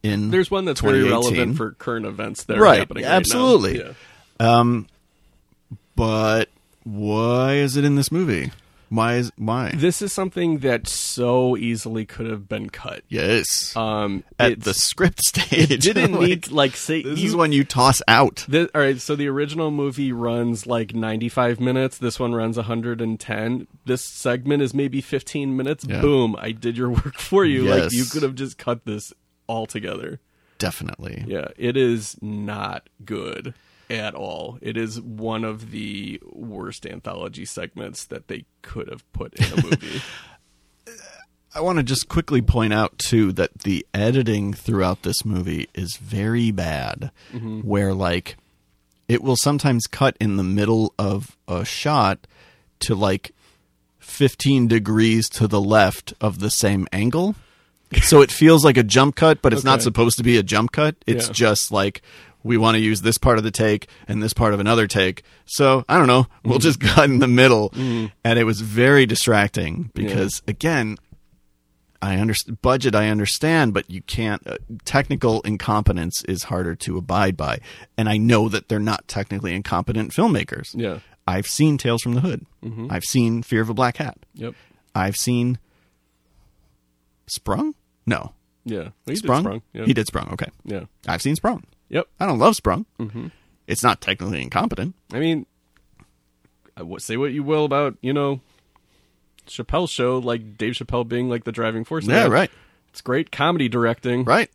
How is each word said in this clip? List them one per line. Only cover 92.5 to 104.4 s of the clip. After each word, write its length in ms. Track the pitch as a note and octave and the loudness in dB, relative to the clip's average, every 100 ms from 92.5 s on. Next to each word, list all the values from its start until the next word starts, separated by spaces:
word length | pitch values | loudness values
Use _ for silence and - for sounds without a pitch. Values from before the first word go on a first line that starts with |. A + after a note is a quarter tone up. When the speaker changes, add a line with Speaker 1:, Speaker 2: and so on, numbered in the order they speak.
| A#2 | 4
Speaker 1:
Sprung. 300 | G#2 F2 A2 - | -2 -2 -6 -10
Speaker 2:
Mm-hmm. 280 | A2 A2 C#3+ _ _ _ - | -12 -10 -14 _ _ _ -8
Speaker 1:
It's 180 | - | 0
not 180 | B3 - | 0 0
technically 400 | - G3 F#3+ D#2+ | -2 -4 -4 -6
incompetent. 520 | B1+ - A#3 F2 D3 - _ | -4 -2 -2 -4 -8 -8 _
Speaker 2:
I 80 | A#2+ | -4
mean, 260 | D#3+ D#3 - _ _ _ _ _ - _ _ _ _ _ _ - | -2 -2 -6 _ _ _ _ _ -20 _ _ _ _ _ _ -16
uh, 60 | E2+ | -14
wh-, 160 | G2 | -12
say 160 | - A2+ | -6 -4
what 140 | C#3+ | -2
you 100 | C#3+ | -4
will 220 | C#3+ D#3 D3+ | -2 0 2
about, 320 | C#3 C#3+ - | 0 0 -2
you 120 | B2+ | -4
know, 260 | C#3+ C#3+ C3+ _ _ _ _ _ _ _ _ _ _ _ | 0 0 -4 _ _ _ _ _ _ _ _ _ _ _
Chappelle's 460 | - A#2 D#3 F3 | -14 -4 -2 -2
Show, 260 | - B2 B2+ | -2 -2 0
like, 380 | A#2+ A#2+ A2 G#2 | -2 -6 -6 -6
Dave 160 | A2+ | -6
Chappelle 340 | A#2+ A#2 B2 A#2 | -6 -6 -4 -2
being, 220 | A#2+ B2+ | -4 -2
like, 140 | A#2+ A#2 | -4 -6
the 60 | |
driving 300 | A2+ A2+ A2+ A2+ | -4 -4 -4 -6
force 180 | D#3+ G#2+ | -6 0
of 40 | |
Speaker 1:
Yeah, 120 | E3+ | 2
Speaker 2:
that. 60 | A3 | 4
Speaker 1:
right. 200 | C3 - - _ _ _ | 2 0 -4 _ _ _
Speaker 2:
It's 100 | - | -16
great 300 | C3 C3 D#3+ | -4 -4 -4
comedy 380 | - D3+ F3 B2 | -2 0 0 0
directing. 540 | A#2+ A#2 A#2 B2 B2 A#2+ | 0 0 -2 -2 -2 2
Speaker 1:
Right. 240 | E3+ | 2